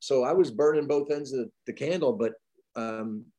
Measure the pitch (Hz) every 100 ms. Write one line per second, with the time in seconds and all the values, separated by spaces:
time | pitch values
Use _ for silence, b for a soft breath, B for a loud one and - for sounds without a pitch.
0 | - 135 127 175 165 110 151 151 143 147
1 | 143 147 143 131 117 _ - 113 139 180
2 | 147 110 113 110 _ _ _ - 113 110
3 | 110 107 113